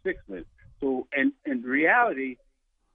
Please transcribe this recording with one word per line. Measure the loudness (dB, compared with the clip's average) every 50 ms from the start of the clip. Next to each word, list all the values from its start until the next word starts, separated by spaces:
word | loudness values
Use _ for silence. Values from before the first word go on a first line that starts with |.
| -6
six | -6 -6 -6 -10
minutes. | -14 -14 -14 -14 -16 _ _ -20 -20 -10 -4
So | -2 -2 -2 -2 -4 -4 -2
in, | 0 0 0 0 _ -6
in | -4 -4 -4
reality, | -2 -2 0 2 4 4 4 4 4 2 0 -2 -6 -6 -8 _ _ _ _ _ _ _ _ _ _ _